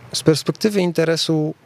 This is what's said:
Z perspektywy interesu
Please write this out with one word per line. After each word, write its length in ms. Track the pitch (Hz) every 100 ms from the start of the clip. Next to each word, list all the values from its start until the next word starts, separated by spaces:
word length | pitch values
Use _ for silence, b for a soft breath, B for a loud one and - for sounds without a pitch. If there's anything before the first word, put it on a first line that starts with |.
| -
Z 80 | -
perspektywy 580 | - 151 - - 220 202
interesu 760 | 180 165 160 160 - 160 151 -